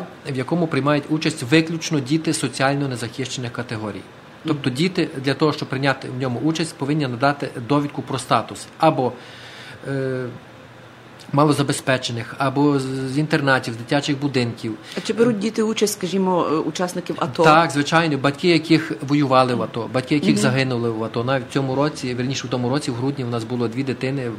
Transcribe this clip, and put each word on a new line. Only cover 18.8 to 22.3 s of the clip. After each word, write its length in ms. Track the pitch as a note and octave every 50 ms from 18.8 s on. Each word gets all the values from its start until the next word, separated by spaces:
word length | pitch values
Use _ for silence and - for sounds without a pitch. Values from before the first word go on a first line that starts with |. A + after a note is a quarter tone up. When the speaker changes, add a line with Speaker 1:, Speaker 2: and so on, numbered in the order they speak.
| - - D3 - C#3+ C3
Speaker 1:
воювали 460 | D3 D3 D3 B2+ B2+ B2+ B2+ B2+ B2
в 80 | A#2 A2
ато, 260 | G#2+ - A#2+ A2 G#2+ A2+
батьки, 220 | C3 B2+ - D3+
яких 160 | D3 D3 -
Speaker 2:
Мгм. 80 | - - -
Speaker 1:
загинули 480 | C3+ B2 C3+ C3 C3 B2 A#2 A#2 A#2
в 140 | A2+ A2 A2+
ато. 200 | A2 - B2 A#2
Навіть 200 | B2+ C3+ C3 A#2+ A#2+
в 20 | -
цьому 220 | C#3+ C3+ C3 B2+
році, 400 | C3 C#3+ D#3 D3+ - - B2+ B2
вірніше, 320 | A#2+ B2 C3